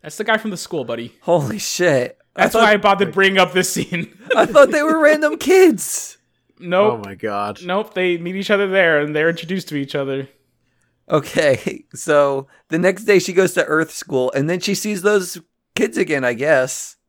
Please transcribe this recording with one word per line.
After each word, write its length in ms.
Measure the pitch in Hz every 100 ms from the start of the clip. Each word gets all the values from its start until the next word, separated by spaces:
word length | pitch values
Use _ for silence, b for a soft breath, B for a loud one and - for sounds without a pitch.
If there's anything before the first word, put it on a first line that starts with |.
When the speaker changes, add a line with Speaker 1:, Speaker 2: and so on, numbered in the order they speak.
Speaker 1:
That's 140 | 151 -
the 80 |
guy 140 | 226 220
from 120 | 220
the 40 | 180
school, 280 | - 165
buddy. 300 | 120 117 117 _
Speaker 2:
Holy 360 | - 170 139 113
shit. 580 | - - 175 139 123 - _
I 80 | -
Speaker 1:
That's 100 | 190
Speaker 2:
thought 80 | 226
Speaker 1:
why 100 | 214
I 40 | 208
bothered 360 | 208 196 196
bringing 260 | 190 190 190
up 140 | 185
this 200 | 185 180
scene. 440 | - - 175 - _ -
<laughs> 100 | 480
Speaker 2:
I 100 | -
thought 240 | 285 285
they 120 | 311
were 160 | 302 320
random 360 | 302 302 302 311
kids. 800 | - 381 370 214 - - - - _ _ _ _
Speaker 1:
Nope. 420 | 180 180 208 -
Speaker 3:
Oh 40 | 101
my 60 | 98
god. 440 | 110 101 104 -
Speaker 1:
Nope, 300 | 180 190 214
they 220 | - 180 175
meet 180 | 175 185
each 140 | 196
other 180 | 202 196
there 320 | 190 170 151
and 140 | 147
they're 140 | 151 160
introduced 400 | 165 160 185 -
to 80 | 151
each 180 | 139 147
other. 320 | 139 135 135 _ _ _ _ _ _ _ _
Speaker 2:
Okay, 760 | 156 139 - 151 131 - - -
<laughs> 60 |
so 520 | - - 147 143 139 135 b _
the 100 | 160
next 260 | 180 190
day 140 | 214 196
she 140 | 180
goes 200 | 175 185
to 100 | 180 160
Earth 240 | 156 160
School 400 | - - 131 127
and 160 | 139 147
then 120 | 180
she 140 | 175
sees 280 | 196 214 208
those 360 | 185 208 180 - _ _ _
kids 240 | - 226 226
again, 260 | 196 147
I 80 | 127
guess. 640 | 117 139 147 131 - - -